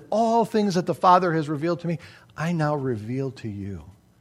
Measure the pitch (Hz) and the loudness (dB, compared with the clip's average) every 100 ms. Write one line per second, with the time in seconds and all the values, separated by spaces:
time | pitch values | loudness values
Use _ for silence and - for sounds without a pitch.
0 | - 214 226 233 214 214 208 180 175 139 | -2 0 2 2 2 2 2 0 -2 2
1 | 185 180 180 160 147 147 170 170 165 160 | 6 6 6 0 -2 -4 -2 -2 -4 -6
2 | - - - - 165 170 151 147 131 110 | -8 -20 -18 -8 -4 0 0 0 -2 -4
3 | 107 127 135 - 113 101 98 90 87 - | -4 -6 -6 -8 -10 -8 -8 -10 -14 -20
4 | _ _ | _ _